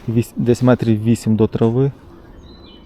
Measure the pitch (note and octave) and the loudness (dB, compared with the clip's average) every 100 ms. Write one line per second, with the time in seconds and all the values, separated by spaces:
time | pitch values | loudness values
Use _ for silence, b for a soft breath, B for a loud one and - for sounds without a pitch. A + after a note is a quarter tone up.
0 | - A2+ - - A#2+ A#2+ B2+ A#2 A#2 G#2+ | -4 -4 -4 -2 -2 2 2 2 0 0
1 | A2+ A2+ A2 A2 G#2+ - A2+ B2 C#3 - | 0 0 0 0 0 0 -2 0 -2 -4
2 | - - - - - - - C6+ | -18 -20 -20 -20 -20 -20 -20 -20